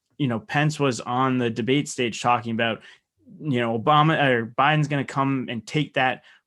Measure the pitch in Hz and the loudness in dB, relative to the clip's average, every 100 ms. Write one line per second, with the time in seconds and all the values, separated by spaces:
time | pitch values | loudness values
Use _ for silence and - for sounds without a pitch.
0 | _ - 139 113 - 147 151 151 143 113 | _ -4 -2 -2 -2 0 0 2 0 -2
1 | - 123 131 127 120 113 113 143 147 - | -4 0 0 2 -2 -2 0 0 0 -4
2 | 120 - 123 120 117 113 117 110 - - | -4 -2 0 0 0 -2 -2 -2 -10 -20
3 | _ _ - - 151 123 117 113 113 151 | _ _ -20 -12 -2 0 0 0 2 4
4 | 151 147 139 120 117 - 139 151 147 147 | 4 4 2 2 0 0 2 2 0 -2
5 | 117 139 135 135 120 120 - 156 139 - | -4 -2 -2 -2 -4 -8 -4 -4 -2 0
6 | 131 107 _ - | 0 0 _ -20